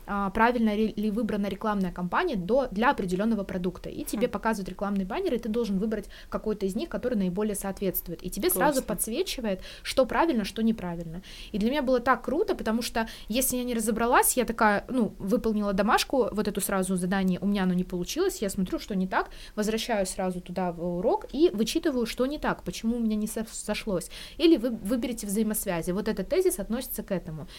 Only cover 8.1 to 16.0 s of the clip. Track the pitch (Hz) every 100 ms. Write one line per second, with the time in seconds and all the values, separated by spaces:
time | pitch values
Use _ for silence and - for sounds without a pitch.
8.1 | 165 180 - 349 339 285 269 - 185 -
9.1 | 247 381 - 220 190 - - - - 262
10.1 | 240 330 240 190 - 226 220 180 170 165
11.1 | 165 - - - 202 220 294 254 247 254
12.1 | 247 - 285 415 - 226 226 226 233 226
13.1 | - - 226 254 247 247 233 220 220 233
14.1 | 302 427 254 226 226 220 202 - 247 220
15.1 | - 196 233 226 214 202 196 208 370